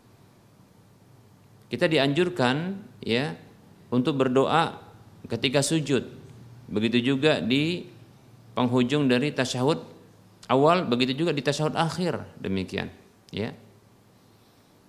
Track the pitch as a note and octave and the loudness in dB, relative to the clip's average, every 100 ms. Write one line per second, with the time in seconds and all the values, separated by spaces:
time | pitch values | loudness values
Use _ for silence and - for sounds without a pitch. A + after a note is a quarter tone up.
0 | - - - _ _ - - - - _ | -20 -20 -20 _ _ -20 -20 -20 -20 _
1 | - - - - - - - B2 E3+ D#3 | -20 -20 -20 -20 -20 -20 -10 -2 2 4
2 | C#3 C#3+ F3+ F3 B2 C#3 F3+ G3 - - | 2 2 0 2 0 0 -4 -8 -14 -12
3 | - A#2 D3+ E3+ - - - - - B2 | -2 -2 -2 -8 -18 -20 -20 -20 -4 0
4 | B2+ C#3+ C3 B2+ G#2 D3 D#3 - - - | 0 0 2 2 2 2 0 -6 -18 -20
5 | - - - A2+ C#3 C#3+ C3+ D#3+ C#3 B2+ | -20 -20 -8 -4 0 0 2 0 0 -2
6 | - - - - - - - G#2 A2+ A#2+ | -2 -14 -20 -20 -20 -20 -6 -2 2 2
7 | A#2+ C3+ D3+ B2+ F#2+ C3 D#3 F3+ - - | 2 2 2 2 0 0 0 -4 -10 -20
8 | - - - - - - B2 B2+ B2 D3 | -20 -20 -20 -20 -10 -2 0 2 2 2
9 | C#3 B2 D3 C#3+ B2+ B2 C3 E3 - - | 2 2 2 -2 -2 0 0 0 -6 -20
10 | - - - - - C3 D3 F3+ D3+ A#2+ | -20 -20 -20 -20 0 4 6 4 2 0
11 | B2+ C3+ E3+ C#3+ D3 C#3+ D#3 - D#3+ D#3+ | 0 0 -2 0 -2 -2 -2 0 -2 -2
12 | F3+ A2 G2 - - F#2+ F2+ F#2+ F2 - | -4 -4 -8 -10 -4 -4 -4 -6 -8 -10
13 | - _ - F#2+ G#2+ - - - _ _ | -20 _ -12 -8 -8 -10 -20 -20 _ _
14 | _ _ _ _ _ _ _ _ | _ _ _ _ _ _ _ _